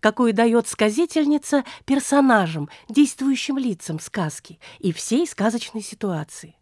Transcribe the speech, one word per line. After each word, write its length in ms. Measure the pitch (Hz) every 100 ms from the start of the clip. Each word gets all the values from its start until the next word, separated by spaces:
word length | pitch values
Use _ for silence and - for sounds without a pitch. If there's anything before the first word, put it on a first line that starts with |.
какую 340 | 214 220 240
дает 340 | 214 233 233 226
сказительница 960 | - 214 214 339 320 294 294 - 285 - - -
персонажам, 800 | 277 - 285 269 220 175 160 147 - _
действующим 680 | 233 294 - 269 262 - 269
лицам 420 | 254 185 - 156
сказки 640 | - - 160 - - 165 - -
и 140 | 190
всей 340 | 160 - 240 330
сказочной 540 | - 208 233 - 220
ситуации? 760 | 202 - 208 165 151 - 165 _